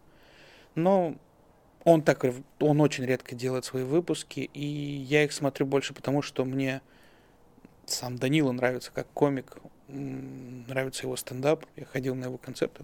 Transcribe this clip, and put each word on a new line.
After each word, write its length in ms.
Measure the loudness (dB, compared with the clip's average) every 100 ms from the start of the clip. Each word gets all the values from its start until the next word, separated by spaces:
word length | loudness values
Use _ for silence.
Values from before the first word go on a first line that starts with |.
| _ _ -20 -20 -20 -20 -8 0
Но 400 | 4 4 2 -4 _ _ _ _ _ _
он 180 | 6 6
так, 240 | 6 2 2 0 -8 0
он 220 | 4 6
очень 240 | 4 2 -2
редко 300 | -2 -4 -6
делает 300 | -4 -4 -4
свои 180 | -4
выпуски, 680 | 0 0 0 -4 -6 -10 -8
и 120 | -6 -6
я 580 | -6 -6 -8 2 4
их 80 | 4
смотрю 360 | 0 -2 0 0
больше 260 | 0 -2
потому, 280 | -6 -2 0
что 200 | 0 -2
мне 380 | -2 -2 -2 -4 -10 -20 -20 _ _ _ _ _ -20 _ -10
сам 320 | -8 -6 -2
Данила 340 | 2 4 4
нравится 400 | 2 0 0 -6
как 140 | -8 -8
комик, 440 | 2 2 2 -6 -16 -20 -20 -16
м, 760 | -10 -8 -10 -10 -14 -14 -14 -6
нравится 360 | -4 -4 -4
его 120 | -6 -6
стендап. 500 | -8 -2 0 0 -2 -16
Я 100 | -8
ходил 300 | -4 -4 -4
на 100 | -6
его 120 | -10
концерты, 460 | -12 -4 -4 -4